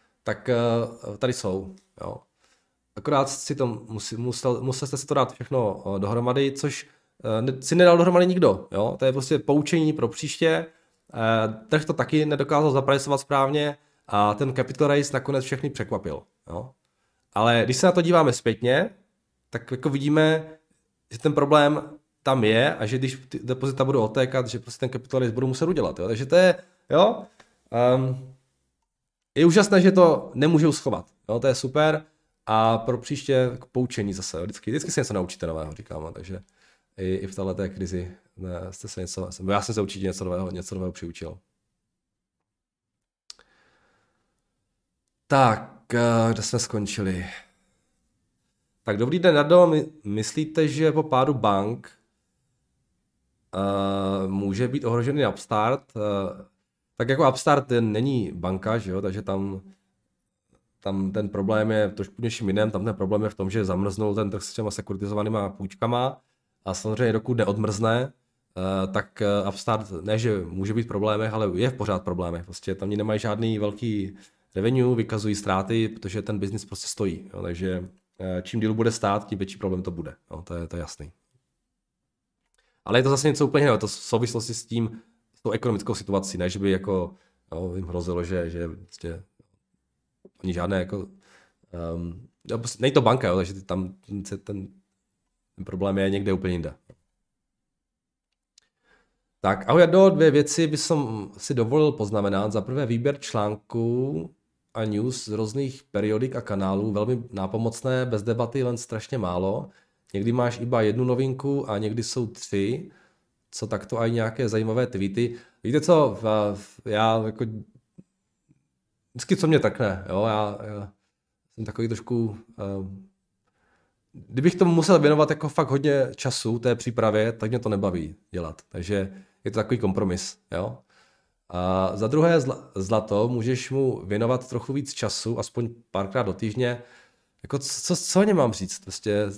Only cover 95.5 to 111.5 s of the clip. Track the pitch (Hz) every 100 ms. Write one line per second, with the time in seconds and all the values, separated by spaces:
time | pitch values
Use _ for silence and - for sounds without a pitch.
95.5 | - 92 92 98 98 98 98 98 92 95
96.5 | 87 78 - _ - _ _ _ _ _
97.5 | _ _ _ _ _ _ _ _ _ _
98.5 | _ _ _ _ _ _ _ _ _ 95
99.5 | 101 - 160 165 185 190 156 156 143 147
100.5 | - 160 151 - 156 123 107 98 - -
101.5 | 123 113 151 151 - 104 107 101 98 107
102.5 | 107 98 131 120 117 135 143 - 117 104
103.5 | 107 - 117 117 123 131 156 170 _ _
104.5 | _ _ 113 107 104 123 127 - 107 107
105.5 | 131 135 - _ 101 107 107 127 123 110
106.5 | 98 95 98 107 104 107 123 117 98 95
107.5 | 113 113 117 131 127 127 110 110 113 117
108.5 | 135 123 117 - 110 - 131 90 90 95
109.5 | 117 - _ _ _ _ 98 113 123 120
110.5 | 117 120 120 107 117 127 127 135 131 139